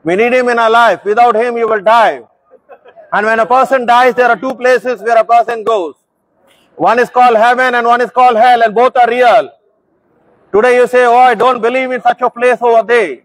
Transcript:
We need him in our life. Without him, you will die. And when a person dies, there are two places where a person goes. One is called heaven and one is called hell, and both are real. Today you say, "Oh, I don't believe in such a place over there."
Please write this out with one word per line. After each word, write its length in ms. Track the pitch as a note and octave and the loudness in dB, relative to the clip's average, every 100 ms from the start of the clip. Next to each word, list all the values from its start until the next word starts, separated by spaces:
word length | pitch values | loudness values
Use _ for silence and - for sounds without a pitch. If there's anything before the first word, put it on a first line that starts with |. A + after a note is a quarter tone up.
We 100 | D#3 | -4
need 200 | F#3 A#3+ | -2 0
him 160 | B3+ B3 | 0 -2
in 80 | A#3 | 0
our 100 | A3+ | 0
life. 380 | A#3 A#3 E3+ F#3+ | 2 2 0 -4
Without 280 | G#3+ A#3+ | 0 2
him, 220 | G#3+ A#3+ A#3 | 2 -4 -4
you 100 | A3+ | -4
will 140 | G#3+ | -2
die. 420 | F#3+ A#3 G#3 C3+ A2 _ _ _ _ - - - - | 0 2 2 -2 -14 _ _ _ _ -20 -20 -20 -8
And 140 | F3+ | -4
when 160 | G#3+ A3+ | -2 -2
a 60 | A3 | 0
person 400 | B3+ C4 C4+ A#3+ | 0 0 -2 0
dies, 280 | A#3+ B3+ | 2 2
there 140 | B3 A#3+ | 0 -2
are 80 | A#3 | -2
two 180 | C4 | -6
places 460 | B3+ B3 B3 B3+ A3+ | -4 -2 -2 -2 -8
where 160 | G#3+ A3+ | -2 0
a 80 | |
person 400 | A3 A#3 A3+ A#3 | 2 0 0 -6
goes. 300 | G#3+ A3 D#3+ - _ _ _ _ _ _ _ - | -4 -4 -6 -12 _ _ _ _ _ _ _ -4
One 220 | E3+ A#3 | -2 0
is 100 | A#3+ | -2
called 300 | B3+ B3 A3 | 2 2 2
heaven 360 | A#3 B3 B3+ | 0 0 -2
and 120 | A#3+ A#3 | -2 -2
one 160 | A#3+ | -2
is 80 | A#3+ | -2
called 260 | B3 B3+ A#3 | 0 0 2
hell, 240 | B3 A#3+ | 2 2
and 120 | A3+ | 0
both 200 | G#3 B3 | 0 0
are 140 | B3+ A#3 | 0 0
real. 420 | B3 B3 F3+ G#3 _ _ _ _ _ _ _ _ _ _ | 2 2 2 0 _ _ _ _ _ _ _ _ _ _
Today 240 | G3+ B3 B3 | -2 0 0
you 100 | B3 | 0
say, 200 | B3 B3 | 2 2
"Oh, 100 | A#3+ | 4
I 180 | B3+ | 2
don't 280 | A3 A#3+ A#3+ | 2 -2 0
believe 280 | A3+ B3+ B3+ | -4 -4 -4
in 120 | B3+ | -4
such 180 | A#3+ A#3+ | -4 -2
a 80 | B3 | -6
place 320 | A#3+ B3 A#3+ | -2 -2 0
over 220 | A#3+ A3+ | 0 0
there." 380 | G#3+ A#3+ F3+ B2 | 0 -2 -2 -8